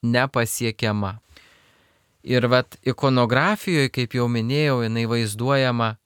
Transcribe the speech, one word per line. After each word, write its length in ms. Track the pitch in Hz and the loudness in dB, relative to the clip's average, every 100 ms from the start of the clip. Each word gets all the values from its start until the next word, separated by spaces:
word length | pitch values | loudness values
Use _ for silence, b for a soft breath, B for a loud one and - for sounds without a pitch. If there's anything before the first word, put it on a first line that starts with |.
nepasiekiama. 1160 | 120 123 131 127 117 - 117 110 110 104 98 107 _ b b b b b b b b b | 2 2 2 0 -2 -2 -4 -2 -2 0 -2 -6 _ b b b b b b b b b
Ir 240 | - 123 120 | -2 0 4
vat 300 | 127 127 - | 2 2 -6
ikonografijoj, 1080 | - 127 139 127 120 127 160 208 - 165 135 | -4 0 0 2 2 2 0 -2 -2 0 0
kaip 240 | - 123 127 | -2 -4 -2
jau 100 | 120 | -2
minėjau, 500 | 120 113 143 151 131 | 0 -2 0 0 0
jinai 220 | 117 113 | -2 -2
vaizduojama 880 | 113 117 113 104 120 139 131 120 113 110 | 0 0 -2 -2 -2 0 0 0 -2 -4